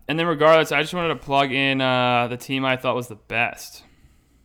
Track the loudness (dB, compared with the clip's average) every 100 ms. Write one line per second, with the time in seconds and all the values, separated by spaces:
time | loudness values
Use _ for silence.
0 | -6 -2 -2 2 6 6 4 0 -2 -2
1 | -4 -4 0 0 2 0 0 0 0 2
2 | 2 2 0 -6 -6 -2 -2 0 -2 -4
3 | -6 -14 -6 -4 -4 -6 -16 -20 -20 _
4 | _ _ _ _